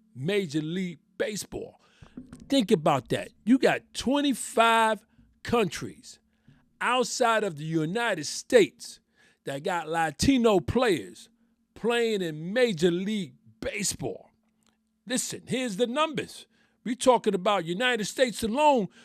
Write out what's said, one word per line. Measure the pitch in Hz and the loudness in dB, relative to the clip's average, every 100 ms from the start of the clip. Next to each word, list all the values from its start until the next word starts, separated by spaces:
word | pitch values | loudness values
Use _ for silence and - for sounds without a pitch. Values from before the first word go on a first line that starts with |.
| _ | _
Major | 123 147 208 180 151 | -8 -4 -4 -2 -4
League | 156 180 185 165 _ - | -4 -4 -6 -10 _ -6
Baseball. | 214 214 - 110 - - _ _ - - - - - | -6 -6 -10 -12 -12 -16 _ _ -20 -20 -18 -20 -2
Think | 277 196 | 0 2
about | 208 160 139 - | 2 2 0 0
that. | 120 90 - | -4 -6 -6
You | - 262 | 2 4
got | 226 127 - | 4 2 -4
twenty-five | - 226 285 285 233 - - 226 226 220 214 - _ _ _ | -6 -2 0 0 -2 -2 2 4 4 2 0 -8 _ _ _
countries | - 165 190 - 110 - - - _ _ _ _ _ _ | -2 0 0 -2 -10 -14 -20 -20 _ _ _ _ _ _
outside | 202 254 240 - 240 226 | -2 0 0 0 2 2
of | 202 147 | 0 -4
the | |
United | 156 160 156 214 233 180 139 | -4 -2 0 -2 -2 -2 -6
States | - - 254 151 - - - _ _ _ _ | -10 4 6 6 0 -20 -20 _ _ _ _
that | - 139 | -10 -6
got | 170 175 156 | -4 -4 -2
Latino | 165 160 147 - 269 226 190 | -2 -2 2 2 4 6 4
players | - 233 247 156 92 - - _ _ _ _ | 2 0 2 0 -4 -16 -20 _ _ _ _
playing | - 208 240 226 208 | -8 -2 0 0 -2
in | 175 151 170 | -4 -6 -4
Major | 226 247 165 180 | 0 2 2 2
League | 175 196 220 156 - - _ | 2 -2 -4 -6 -12 -20 _
Baseball. | - 214 202 - 131 - - _ _ _ _ _ _ _ - | -8 -6 -6 -6 -8 -10 -16 _ _ _ _ _ _ _ -6
Listen, | 254 - 214 - | -6 -4 -10 -6
here's | 240 254 185 | -4 -4 -2
the | 240 | -2
numbers. | 262 320 220 92 - - _ _ _ | 0 -2 -4 -8 -12 -20 _ _ _
We | - | -8
talking | 123 254 233 220 | 0 4 4 2
about | 196 202 202 165 | -2 0 0 -2
United | 180 247 233 190 | -2 0 0 -4
States | - 254 - | 0 -2 0
alone, | 226 247 302 269 185 - | -4 2 4 4 0 -8